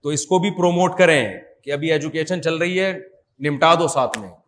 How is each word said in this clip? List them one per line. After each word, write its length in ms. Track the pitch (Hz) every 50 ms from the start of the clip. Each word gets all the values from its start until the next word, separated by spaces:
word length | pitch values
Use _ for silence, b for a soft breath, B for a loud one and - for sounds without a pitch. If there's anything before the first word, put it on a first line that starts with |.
| _
تو 60 | 143
اس 160 | 151 139 -
کو 140 | - - -
بھی 120 | 180 208
پروموٹ 460 | - 175 175 175 175 175 185 175 180
کریں 260 | - 185 165 160 143 117 104 92 - - - - _ _
کہ 80 | 139
ابھی 200 | 143 143 151 160
ایجوکیشن 500 | 160 156 143 156 151 160 156 151 185 175
چل 140 | 135 160 165
رہی 240 | 160 170 175 185 185
ہے، 120 | 190 190 185 - - - _ _ _ _ _ _
نمٹا 340 | 135 147 147 135 160 165 170 170
دو 80 | 175
ساتھ 300 | 147 - 143 131 117 -
میں 120 | 113 104 92 87 _ _